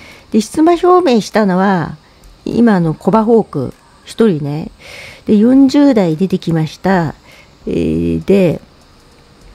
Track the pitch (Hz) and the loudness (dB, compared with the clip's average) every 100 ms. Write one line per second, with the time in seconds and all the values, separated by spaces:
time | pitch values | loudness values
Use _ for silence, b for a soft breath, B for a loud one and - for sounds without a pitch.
0 | B B B 220 - 311 320 339 359 359 | B B B -4 -2 0 2 2 4 2
1 | 359 233 - 214 202 180 196 185 147 151 | 4 0 0 -2 0 0 0 0 -4 -10
2 | b b - - - - 233 190 165 147 | b b -20 -14 -6 0 2 2 0 -4
3 | - 214 220 226 - 151 120 - _ _ | -2 0 2 0 0 -6 -8 -10 _ _
4 | - - 226 156 143 147 196 - B B | -16 0 0 0 -4 -8 -10 -16 B B
5 | B B - 208 226 269 269 285 285 220 | B B -2 2 4 4 4 4 2 2
6 | 180 156 190 190 - 165 156 - 185 190 | 0 -2 -2 -4 -4 -4 -4 -6 -2 -2
7 | 156 - b b b _ - 170 160 160 | -2 -8 b b b _ -8 -4 -2 -2
8 | 170 165 160 196 175 - - _ _ _ | -2 -4 0 0 2 -2 -10 _ _ _
9 | _ _ _ _ - | _ _ _ _ -20